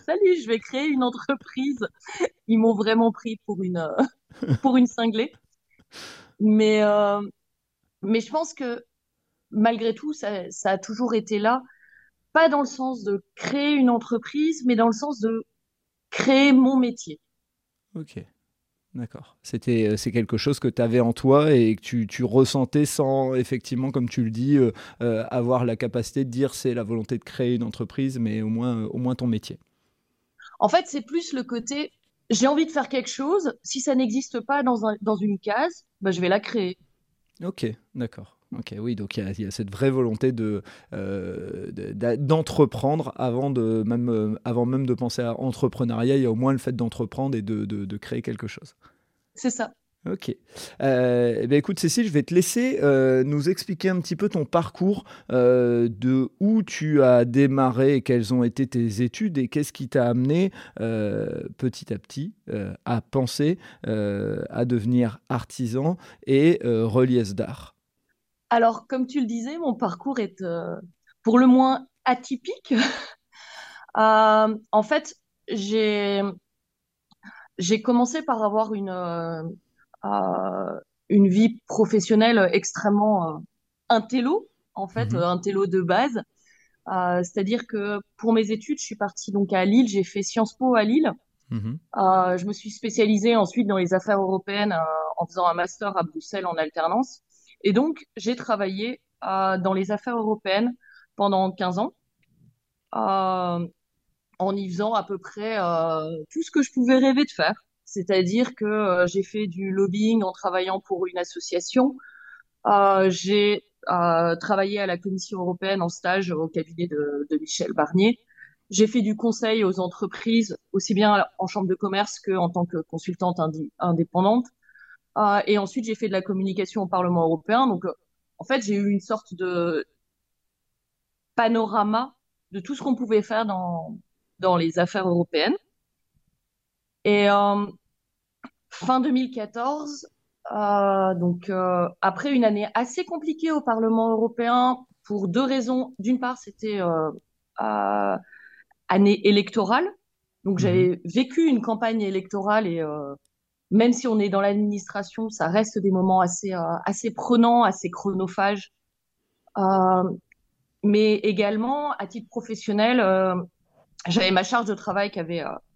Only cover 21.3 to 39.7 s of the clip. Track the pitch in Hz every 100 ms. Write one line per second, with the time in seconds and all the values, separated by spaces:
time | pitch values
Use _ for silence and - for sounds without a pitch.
21.3 | 139 156 135 113 110 - 120 107 - 120
22.3 | 120 131 139 127 147 147 - 135 135 131
23.3 | 127 123 127 - 123 135 139 120 - 113
24.3 | 110 131 143 123 - - - 120 110 -
25.3 | 127 120 127 123 113 117 120 113 - 135
26.3 | 120 135 - 131 120 104 117 107 117 -
27.3 | - 123 123 113 - 117 - 135 131 113
28.3 | 107 110 113 123 117 107 - 123 127 127
29.3 | 107 - - _ _ _ _ _ _ _
30.3 | _ - - 202 339 359 285 220 320 339
31.3 | 262 247 240 233 285 302 _ _ _ -
32.3 | 208 262 294 320 302 247 233 247 - 277
33.3 | 392 311 - - 269 294 254 254 240 -
34.3 | 247 214 285 254 233 220 208 202 208 208
35.3 | 196 - 214 330 - _ - 196 175 180
36.3 | 202 214 233 185 185 _ _ _ _ _
37.3 | - 175 - 117 110 _ - 117 - 101
38.3 | _ - 117 - 101 117 107 98 - 98
39.3 | 95 101 - 101